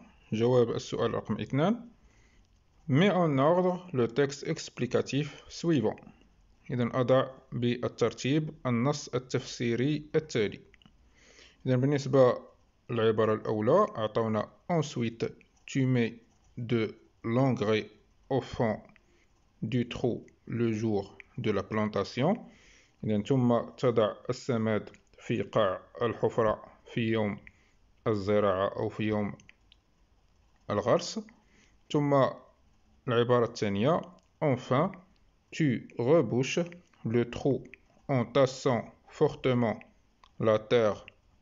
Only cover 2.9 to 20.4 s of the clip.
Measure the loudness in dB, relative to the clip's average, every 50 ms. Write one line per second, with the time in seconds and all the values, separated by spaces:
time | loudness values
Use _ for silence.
2.9 | 2 4 4 4 4 4 2 2 2 4 4 4 4 4 2 2 0 -2 -6 -6
3.9 | -2 0 0 0 2 0 0 0 -2 -6 -6 -6 -6 -6 -8 -14 -8 -6 -6 0
4.9 | 0 -2 -2 0 -2 -4 -4 -4 -8 -16 -20 -18 -14 -6 -2 0 2 2 2 0
5.9 | -2 -4 -12 -20 -20 _ -20 _ _ _ _ _ _ _ _ -8 -4 -2 -2 -2
6.9 | 0 -2 2 4 4 4 2 0 -6 -16 -18 -10 -8 -2 0 0 0 0 -2 -6
7.9 | -2 0 -2 -2 -2 -2 -4 0 0 0 -2 -4 -8 -8 -4 -2 0 0 0 0
8.9 | -2 -2 -6 -6 -6 -6 -6 -2 -4 -4 -4 -4 -8 -4 -2 -2 0 0 0 0
9.9 | 0 -2 -4 -2 -4 -4 -4 -2 -2 -2 -2 -2 -2 -8 -18 _ _ _ _ -20
10.9 | _ _ _ _ _ _ _ -20 -20 -20 -20 -20 _ _ -2 0 0 2 2 2
11.9 | 2 0 0 2 4 6 6 6 6 2 -4 -16 -20 _ _ _ _ _ _ -6
12.9 | -2 2 2 2 4 4 2 2 2 0 0 -2 -2 0 2 4 4 4 4 2
13.9 | -2 -4 -4 -2 -2 -2 -2 0 0 -2 -2 -4 -8 _ _ -2 -2 -2 -2 -2
14.9 | -4 -4 -4 -4 -4 -4 -6 -6 -6 -10 -20 _ _ _ _ -6 -2 0 2 2
15.9 | 2 2 2 0 -2 -10 _ _ _ _ _ _ -12 -10 -4 0 0 0 0 0
16.9 | -4 -10 _ _ _ _ -6 -2 0 2 2 2 2 0 0 0 0 0 0 -4
17.9 | -12 -20 _ _ _ _ _ -4 -2 -2 -2 -4 -4 -2 -2 -2 -2 -4 -8 -16
18.9 | -20 -20 _ _ _ _ _ _ _ _ _ _ _ -10 -8 -2 -2 -2 -2 -2
19.9 | -6 -4 -2 -2 -2 -4 -8 -16 _ _